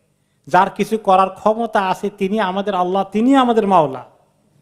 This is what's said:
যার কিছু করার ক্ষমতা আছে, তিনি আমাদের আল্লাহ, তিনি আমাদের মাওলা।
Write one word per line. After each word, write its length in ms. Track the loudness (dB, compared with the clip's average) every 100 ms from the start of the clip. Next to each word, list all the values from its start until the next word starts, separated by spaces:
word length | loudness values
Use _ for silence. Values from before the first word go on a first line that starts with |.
| _ _ _ _ 0
যার 220 | 2 2
কিছু 280 | -2 -4 -4
করার 320 | 2 2 2
ক্ষমতা 580 | 0 -2 -2 -2 -2 -2
আছে, 200 | -4 -6
তিনি 300 | -6 -4 -2
আমাদের 360 | -4 -4 -4 -2
আল্লাহ, 280 | -2 -2 -2
তিনি 240 | -2 2 2
আমাদের 320 | 2 0 2
মাওলা। 380 | 2 2 -4 -16 _ _ _ _ _